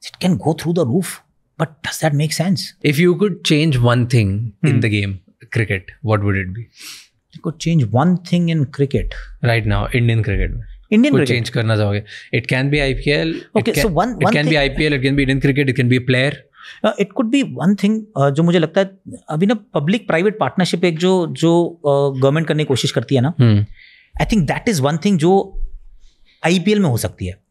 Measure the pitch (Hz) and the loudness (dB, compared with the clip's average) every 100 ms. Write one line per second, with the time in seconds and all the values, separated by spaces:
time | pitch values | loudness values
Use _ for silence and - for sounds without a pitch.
0 | - - 180 127 143 156 156 175 135 156 | -20 -4 -2 0 -2 -2 -2 -2 0 -2
1 | 170 - _ _ _ - 160 - - - | -4 -10 _ _ _ -8 -8 -8 -12 -4
2 | 156 147 156 - 170 165 - - 147 143 | -2 0 -2 -2 -2 -2 -4 -4 -2 2
3 | 180 175 208 180 - 151 160 127 120 120 | 2 2 0 -2 0 2 2 2 2 2
4 | 120 123 101 101 117 - 151 113 110 104 | 2 2 2 -2 -6 -2 0 2 2 0
5 | 101 95 - _ - 117 107 98 - - | -2 -6 -14 _ -6 -4 -2 -4 -8 -8
6 | - 107 101 98 92 104 117 - - - | -2 0 0 -2 -4 -10 -14 -20 -20 -20
7 | - _ _ - 165 - 165 165 110 117 | -20 _ _ -12 -10 -6 0 0 2 0
8 | 170 180 - 175 170 165 139 - 139 110 | 2 0 -2 -2 0 -2 -2 -2 -2 -2
9 | - - - - 120 117 110 101 107 127 | -4 -10 -16 -4 -2 0 0 -2 -2 0
10 | 120 113 104 95 92 113 - - _ 214 | 0 0 0 -2 -2 -6 -12 -18 _ 2
11 | 285 226 135 123 113 - 110 110 104 101 | 4 2 2 0 -2 -2 0 0 0 -2
12 | - - - 123 120 131 139 147 139 117 | -6 -16 -6 -6 -2 -2 0 0 0 -2
13 | 143 151 165 165 - 220 233 - 226 156 | -2 0 -2 -6 -4 -2 0 0 0 0
14 | 226 220 190 220 151 156 139 131 151 143 | -2 0 0 2 2 2 0 0 0 0
15 | 135 143 131 135 143 135 135 127 123 127 | 0 0 0 2 2 2 0 0 2 2
16 | 123 127 139 143 - _ - - 214 - | 2 0 0 -4 -14 _ -20 -4 -2 -2
17 | 196 - 226 277 214 127 165 208 202 220 | -2 -2 0 0 -2 0 0 2 0 0
18 | 214 135 139 139 170 175 160 196 196 - | -4 0 2 4 2 2 2 0 -2 -6
19 | - - - 156 202 233 - 165 147 226 | -20 -16 -8 -2 0 0 -4 -4 0 -2
20 | 196 165 202 208 131 - 175 170 180 156 | 0 0 0 0 -2 0 0 0 0 2
21 | 185 190 160 135 160 170 170 - 143 139 | 2 2 0 0 2 4 2 -2 0 2
22 | 143 131 139 151 160 151 151 131 - - | 2 2 2 2 0 -2 0 0 0 -4
23 | 113 135 131 - 120 104 104 - - _ | 0 0 2 4 4 4 0 -8 -20 _
24 | _ - 156 220 143 139 - 175 135 156 | _ -6 0 2 0 -2 -2 0 0 0
25 | 208 185 165 196 - - - - - - | 0 2 4 2 0 -6 -6 -8 -20 -20
26 | - _ _ _ 165 185 180 208 175 117 | -20 _ _ _ 0 0 2 2 2 0
27 | - - 92 - _ | -4 -6 -10 -10 _